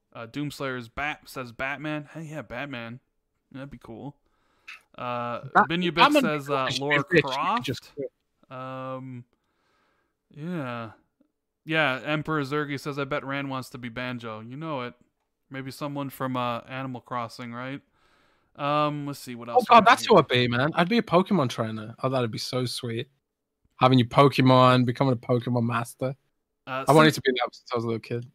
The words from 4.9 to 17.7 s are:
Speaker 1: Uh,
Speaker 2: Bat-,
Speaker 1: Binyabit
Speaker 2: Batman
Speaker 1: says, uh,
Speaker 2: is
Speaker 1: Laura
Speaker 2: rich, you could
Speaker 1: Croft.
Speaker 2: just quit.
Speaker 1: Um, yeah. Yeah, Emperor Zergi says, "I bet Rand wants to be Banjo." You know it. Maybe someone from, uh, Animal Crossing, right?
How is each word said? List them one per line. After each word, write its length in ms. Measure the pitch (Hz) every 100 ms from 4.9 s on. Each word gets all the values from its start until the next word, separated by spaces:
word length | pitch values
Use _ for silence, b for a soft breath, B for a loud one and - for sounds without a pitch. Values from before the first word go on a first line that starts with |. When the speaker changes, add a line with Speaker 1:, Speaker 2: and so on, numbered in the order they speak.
| -
Speaker 1:
Uh, 440 | 123 120 120 117 131
Speaker 2:
Bat-, 160 | 185 202
Speaker 1:
Binyabit 260 | 170 180 156
Speaker 2:
Batman 260 | 269 294
Speaker 1:
says, 260 | 165 151 139
uh, 180 | 139 131
Speaker 2:
is 80 | 123
Speaker 1:
Laura 160 | 143 147
Speaker 2:
rich, 80 | -
you 100 | 175
could 20 |
Speaker 1:
Croft. 400 | 139 135 165 220 139
Speaker 2:
just 260 | 123 -
quit. 180 | - 131 _ _ _ _
Speaker 1:
Um, 760 | 127 131 131 131 131 131 123 123 _ _ _ _ _ _ _ _ _ _
yeah. 600 | 147 160 180 131 120 113 - _ _ _ _ _ _ -
Yeah, 360 | 160 147 127
Emperor 380 | 113 151 147 156
Zergi 360 | 135 147 147 139
says, 180 | 156 143
"I 60 |
bet 220 | 135 143 135
Rand 240 | 139 139
wants 200 | 131 123
to 60 | 131
be 120 | 123
Banjo." 500 | 117 127 123 117 107
You 180 | 113 135
know 240 | 160 143
it. 120 | 123 - _ _ _ _ _
Maybe 200 | 135 131
someone 400 | - 147 143 139
from, 260 | - 131 127
uh, 220 | 123 117
Animal 400 | - 131 135 123
Crossing, 520 | - 123 113 - 120
right? 280 | 117 131